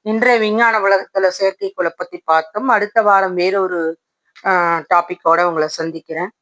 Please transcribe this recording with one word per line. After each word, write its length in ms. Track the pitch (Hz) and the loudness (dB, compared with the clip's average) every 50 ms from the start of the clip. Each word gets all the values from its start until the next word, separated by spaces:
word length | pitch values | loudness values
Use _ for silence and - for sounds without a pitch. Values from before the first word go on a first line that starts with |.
இன்றைய 380 | _ 214 214 220 240 247 247 233 | _ -4 -2 0 2 2 2 2
விஞ்ஞான 400 | 220 214 208 220 233 233 220 220 | 2 0 0 2 2 2 2 0
உலகத்துல 520 | 196 196 196 190 170 - _ 196 190 185 180 - | 2 2 2 2 0 -2 _ 0 0 0 0 0
செயற்கைக்கோளை 500 | 196 190 190 _ 202 190 196 - 180 170 165 | -2 -2 -2 _ -8 -10 -6 -4 -4 -4 -4
பத்தி 220 | _ 180 175 - 170 | _ -14 -12 -12 -16
பார்த்தோம். 500 | _ - 160 160 160 - _ 208 254 269 | _ 0 0 0 0 -2 _ -6 -2 0
அடுத்த 340 | 240 208 196 208 _ 233 214 | 0 0 0 0 _ 0 2
வாரம் 320 | 208 202 196 190 185 180 | 4 4 4 2 0 -2
வேறொரு, 640 | 180 175 185 190 202 190 185 180 170 165 160 165 _ _ _ _ _ _ _ _ - _ | 0 0 0 0 0 -2 -2 -2 -2 -2 -4 -4 _ _ _ _ _ _ _ _ -8 _
ஆஹ், 420 | - 190 180 175 170 170 165 160 _ 185 | -2 0 0 2 0 0 -2 -2 _ 0
டாபிக்கோட 480 | 170 170 - 180 175 _ 165 165 165 175 | 0 2 0 -8 -4 _ 0 2 2 2
உங்களை 260 | 175 170 160 156 156 | 0 0 -2 -2 -4
சந்திக்கிறேன். 640 | - - 160 165 160 160 _ _ 160 156 175 208 _ _ | -4 -6 -6 -6 -8 -10 _ _ -8 -8 -8 -8 _ _